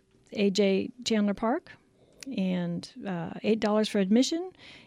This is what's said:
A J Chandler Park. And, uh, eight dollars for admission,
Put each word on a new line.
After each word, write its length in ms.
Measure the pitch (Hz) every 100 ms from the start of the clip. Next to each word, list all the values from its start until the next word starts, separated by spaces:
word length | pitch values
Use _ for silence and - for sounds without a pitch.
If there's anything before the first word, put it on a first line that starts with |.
| _ _ -
A 160 | 220 202
J 400 | 190 196 196 202 -
Chandler 300 | 233 220 208
Park. 380 | 202 220 320 - - _ _ _ - 277 214
And, 520 | 185 180 175 170 - 254 202
uh, 220 | 175 170 -
eight 180 | 214 220
dollars 280 | 208 214 214
for 100 | 208
admission, 520 | 190 226 262 330 370 - - -